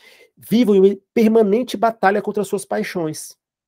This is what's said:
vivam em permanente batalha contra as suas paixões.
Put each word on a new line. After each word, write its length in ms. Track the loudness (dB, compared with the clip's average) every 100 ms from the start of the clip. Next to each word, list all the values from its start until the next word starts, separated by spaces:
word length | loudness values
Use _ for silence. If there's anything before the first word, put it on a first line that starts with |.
| _ _ _ _
vivam 400 | -4 0 2 4
em 160 | 4 2 _
permanente 640 | 0 2 4 2 0 -2 -2
batalha 460 | -2 0 0 0
contra 200 | -4 -6
as 60 | -6
suas 160 | -6
paixões. 720 | -6 -6 -6 -6 -6 -8 -14 -20 _ _